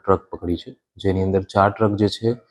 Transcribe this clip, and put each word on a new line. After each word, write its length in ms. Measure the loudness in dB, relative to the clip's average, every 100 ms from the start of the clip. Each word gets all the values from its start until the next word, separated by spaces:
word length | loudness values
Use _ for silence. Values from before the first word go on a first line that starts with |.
| 0
ટ્રક 240 | 0 0
પકડી 280 | -10 -6 -6
છે, 180 | -8 -20 _ -6
જેની 260 | -2 0
અંદર 180 | 0 0
ચાર 280 | 0 2 2
ટ્રક 200 | 2 -2
જે 160 | 2 -2
છે 280 | 0 -4 -4 _